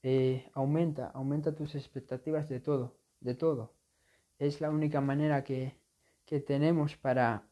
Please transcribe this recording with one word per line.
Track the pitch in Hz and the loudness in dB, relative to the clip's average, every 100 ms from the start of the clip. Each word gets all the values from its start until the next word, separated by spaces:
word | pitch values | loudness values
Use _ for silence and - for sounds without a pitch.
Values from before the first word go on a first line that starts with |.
Eh, | 131 131 131 127 - | 2 2 4 0 -4
aumenta, | - 135 156 170 151 127 | -4 0 2 0 -2 -8
aumenta | 131 135 147 156 | -6 -2 -2 -2
tus | 151 147 143 | -4 -6 -8
expectativas | - 139 - 127 156 156 151 | -10 -12 -8 -8 -2 -4 -2
de | 127 | -6
todo, | - 143 120 _ _ _ | -2 -2 -2 _ _ _
de | 123 123 | -6 0
todo. | 160 135 113 _ _ _ _ _ _ _ | 0 0 -6 _ _ _ _ _ _ _
Es | 143 147 | -2 -2
la | 156 | -2
única | 151 151 147 | 0 2 2
manera | 139 139 151 143 | 0 2 2 2
que, | 135 131 131 - _ _ _ _ _ | 0 -4 -4 -8 _ _ _ _ _
que | 151 | -4
tenemos | 139 139 151 170 147 - | 0 2 4 4 0 -2
para | 135 127 120 107 - | 0 2 2 0 -8